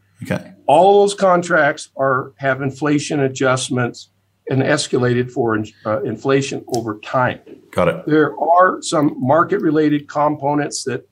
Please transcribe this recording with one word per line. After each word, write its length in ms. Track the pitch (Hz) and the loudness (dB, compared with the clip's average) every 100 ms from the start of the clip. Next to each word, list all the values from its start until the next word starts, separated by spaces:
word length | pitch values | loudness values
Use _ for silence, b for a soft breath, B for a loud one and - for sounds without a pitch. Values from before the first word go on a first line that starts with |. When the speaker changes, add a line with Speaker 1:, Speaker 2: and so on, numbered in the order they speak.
| _ - | _ -14
Speaker 1:
Okay. 260 | - 92 - - - | -8 -8 -8 -8 2
Speaker 2:
All 360 | 147 190 202 | 4 6 6
those 120 | 202 | 4
contracts 760 | - 190 175 175 170 147 151 - - | 2 2 2 2 2 2 -2 -8 -4
are, 340 | 135 131 135 - | 0 0 -4 -6
have 240 | 139 131 | -4 -2
inflation 580 | 135 - 147 147 - 151 | -4 -4 0 0 -2 -2
adjustments 880 | 135 131 135 127 - 123 120 - - _ _ _ - | -2 0 0 0 -2 -2 -2 -6 -20 _ _ _ -4
and 120 | 131 | -2
escalated 680 | - 147 - 127 123 120 123 | 0 0 0 0 0 0 -2
for 240 | 135 117 | -2 -2
in-, 140 | 107 107 - 110 | -2 -4 -10 -6
uh, 160 | 113 | -4
inflation 600 | 135 - 139 135 135 127 - | -4 -4 0 0 0 -8 -6
over 240 | 120 110 104 | -6 -6 -8
time. 420 | - 131 123 - - - _ | -4 -2 -2 -4 -12 -20 _
Speaker 1:
Got 180 | - 175 | 0 0
it. 160 | - - | 0 0
Speaker 2:
There 340 | 151 147 - | 2 2 0
are 420 | 151 175 185 - | 2 4 4 2
some 340 | - 165 147 - | -4 0 0 0
market-related 880 | 127 156 - - 180 151 151 147 147 | 0 2 2 0 0 2 2 0 -4
components 800 | 147 147 147 135 147 143 - 127 | -2 -2 -2 -2 -2 -4 -6 -8
that 200 | 123 - | -8 -10